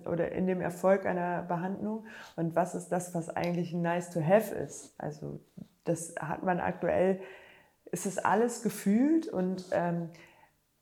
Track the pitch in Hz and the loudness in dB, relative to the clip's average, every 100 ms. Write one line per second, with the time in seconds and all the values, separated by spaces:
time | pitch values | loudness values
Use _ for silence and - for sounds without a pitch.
0 | - 170 170 - 185 185 175 175 185 196 | -4 0 0 0 0 0 -2 0 4 4
1 | 196 180 175 175 175 175 185 196 208 220 | 2 0 0 -2 -2 -4 -2 -4 -4 -6
2 | 214 - - - 165 165 180 175 170 175 | -8 -16 -12 -2 0 2 0 -2 -2 -4
3 | 175 170 160 - 175 175 170 175 170 175 | -2 -4 -4 -2 0 0 0 0 2 0
4 | 170 175 151 202 220 - 143 - - - | 0 0 6 6 6 -4 -6 -8 -16 -8
5 | - 151 147 147 - - - _ - 165 | -8 -8 -10 -10 -14 -18 -18 _ -2 -2
6 | - - 160 - 185 180 - 175 170 156 | -2 -8 -6 -2 0 2 0 0 2 4
7 | 185 190 - - - - _ _ - 180 | 4 2 -2 -16 -20 -20 _ _ -8 -6
8 | 196 180 - 190 233 233 208 - - 214 | -4 0 2 4 2 2 -2 0 2 4
9 | 277 330 320 185 185 185 180 - 175 170 | 6 4 2 -2 0 -2 -2 0 0 0
10 | 170 165 - - _ _ _ _ | -4 -10 -20 -20 _ _ _ _